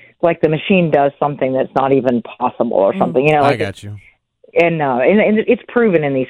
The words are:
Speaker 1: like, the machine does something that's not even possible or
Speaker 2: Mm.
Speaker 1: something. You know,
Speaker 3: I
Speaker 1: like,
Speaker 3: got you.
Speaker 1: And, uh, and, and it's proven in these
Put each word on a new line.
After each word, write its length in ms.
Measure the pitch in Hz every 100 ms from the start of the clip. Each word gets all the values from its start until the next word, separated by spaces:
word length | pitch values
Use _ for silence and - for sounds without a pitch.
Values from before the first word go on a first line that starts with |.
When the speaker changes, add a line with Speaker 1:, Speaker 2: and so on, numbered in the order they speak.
| - _
Speaker 1:
like, 180 | 170 165
the 80 | 156
machine 400 | 156 - 190 165
does 220 | 143 143 -
something 340 | 147 143 131
that's 200 | 131 131
not 180 | 135 135
even 280 | 135 123 120
possible 540 | - - 123 - 120 101
or 140 | 98
Speaker 2:
Mm. 40 | 139
Speaker 1:
something. 280 | 180 147 147
You 60 |
know, 40 | 151
Speaker 3:
I 80 | 143
Speaker 1:
like, 80 | 120
Speaker 3:
got 240 | 101 -
you. 140 | 104 104 - _ _ _ _ -
Speaker 1:
And, 220 | 170 165
uh, 160 | 139 123
and, 160 | 131 208
and 180 | 185 214 -
it's 160 | 240 -
proven 340 | 240 226 170
in 80 | 147
these 140 | 135 127